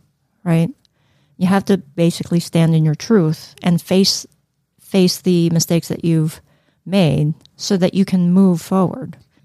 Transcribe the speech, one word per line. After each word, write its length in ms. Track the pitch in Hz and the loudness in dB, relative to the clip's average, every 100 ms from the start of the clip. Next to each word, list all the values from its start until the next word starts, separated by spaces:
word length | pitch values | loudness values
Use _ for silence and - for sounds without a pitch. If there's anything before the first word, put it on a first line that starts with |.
| _ _ _ _ | _ _ _ _
right? 260 | 175 165 165 - _ _ _ _ _ - | -2 0 -2 -6 _ _ _ _ _ -4
You 100 | 180 | 0
have 180 | 196 190 | 2 2
to 120 | 190 | -2
basically 640 | - - 170 - - 170 | -2 -2 -2 -2 -4 -4
stand 340 | - 170 165 | -2 0 2
in 100 | 160 | 2
your 120 | 156 151 | 0 -2
truth 600 | - 226 156 160 - - | 0 2 2 -2 -10 -8
and 180 | 185 170 | -2 -2
face, 440 | - 185 196 - - _ _ _ _ _ | 0 0 0 -2 -8 _ _ _ _ _
face 400 | _ 196 180 - | _ 0 0 0
the 280 | 190 175 170 | -2 0 2
mistakes 360 | 165 - 170 - | 0 0 -2 -4
that 160 | - | -6
you've 380 | 170 160 156 - _ _ _ _ - | -2 0 -2 -6 _ _ _ _ -4
made 480 | 196 160 147 151 156 _ - | 0 2 2 -2 -4 _ -12
so 220 | - 196 | -4 0
that 160 | 180 | 0
you 100 | 185 190 | 0 0
can 280 | 185 175 | 0 2
move 280 | 185 190 170 | 4 2 2
forward. 540 | - 190 180 262 - - _ _ | -2 -2 -2 -6 -14 -16 _ _